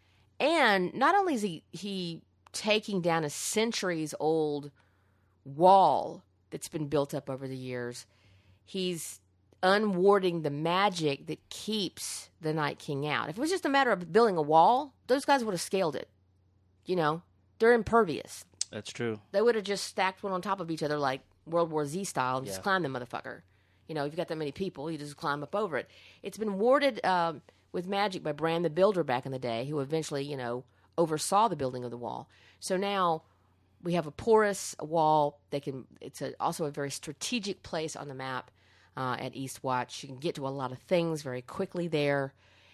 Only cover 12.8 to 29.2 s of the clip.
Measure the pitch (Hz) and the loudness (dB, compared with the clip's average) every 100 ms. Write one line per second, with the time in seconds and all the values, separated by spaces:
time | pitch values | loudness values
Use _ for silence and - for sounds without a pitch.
12.8 | - 139 147 131 113 156 311 370 320 277 | -6 -4 -2 -2 -2 -4 -2 -2 2 4
13.8 | 262 196 170 175 233 180 147 156 175 247 | 4 2 4 6 6 4 4 8 8 6
14.8 | 294 _ - 262 277 277 220 175 - 190 | 0 _ 0 0 4 2 2 -4 -2 0
15.8 | 175 143 - _ _ _ _ _ _ _ | 0 -2 -10 _ _ _ _ _ _ _
16.8 | - 180 151 165 - _ _ _ 226 240 | -4 2 2 0 -8 _ _ _ 6 6
17.8 | - 233 196 135 - - - _ - 110 | 6 4 4 -2 -8 -16 -20 _ -8 -8
18.8 | - - 120 107 _ 196 233 226 190 196 | -10 -4 -4 -4 _ 2 2 2 -2 -4
19.8 | - - 190 190 202 185 190 196 165 160 | -4 -2 -2 -2 -4 -4 -2 -4 -4 -4
20.8 | 151 147 143 135 _ _ - 170 165 156 | -2 0 0 -2 _ _ -2 0 0 0
21.8 | 147 165 196 - 127 131 131 95 202 190 | -2 -4 -4 -2 0 -2 -4 -6 0 0
22.8 | 156 131 123 - 120 117 _ _ _ _ | 0 -4 -6 -10 -10 -14 _ _ _ _
23.8 | _ 156 143 160 165 160 151 - 190 160 | _ -4 -4 -4 -4 -4 -6 -4 -6 -6
24.8 | 147 160 147 143 156 143 147 202 208 139 | -8 -8 -10 -6 -4 -4 -2 -4 -2 -2
25.8 | - - - - 196 190 214 190 226 277 | -4 -14 -20 -14 -14 -6 -4 0 4 4
26.8 | 277 214 - 185 170 151 - _ _ 180 | 4 0 0 2 0 -2 -14 _ _ -8
27.8 | 175 196 208 190 156 147 160 165 170 151 | -4 0 0 -2 -6 -2 0 0 0 4
28.8 | 190 185 147 123 | 4 4 0 -2